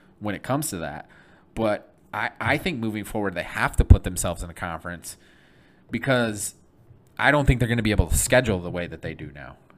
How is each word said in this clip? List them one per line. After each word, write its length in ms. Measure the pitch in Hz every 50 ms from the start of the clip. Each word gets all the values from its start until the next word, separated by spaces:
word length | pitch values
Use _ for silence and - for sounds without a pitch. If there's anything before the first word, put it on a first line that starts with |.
| - - - -
when 160 | 101 104 95
it 60 | -
comes 260 | - - 131 151 151 -
to 80 | 101
that. 320 | 85 80 71 73 - - - - - - - - - _ _ -
But 360 | 113 113 107 104 - - - _ _ _ _
I, 180 | - 104 113 117 - -
I 180 | 110 117 139 156
think 200 | - 190 160 117
moving 260 | 110 110 104 107 98
forward, 300 | - - 107 101 95 90
they 80 | 85
have 320 | - - - 110 123 139 -
to 80 | - 110
put 200 | - - 95 -
themselves 380 | 92 90 - - 92 85 -
in 80 | 90 87
a 40 | 82
conference 640 | - 95 87 82 78 - 90 87 82 - - - - - - - - - _ _ - - _ _ _ _ -
because 640 | 120 117 - 139 131 123 117 110 104 98 - - - - - _ _ - - - - - _ _ _ -
I 140 | 110 135
don't 140 | 143 147 135
think 120 | 143 131 117
they're 100 | 123 110
gonna 140 | 120 117
be 80 | 110 107
able 160 | 104 92 87
to 100 | 80 -
schedule 440 | - - - 123 127 131 113 98 90
the 100 | 87 87
way 160 | 87 87 87
that 160 | 82 82 -
they 120 | - 82 78
do 180 | 71 78 73 71
now. 220 | 71 67 64 - - _ - -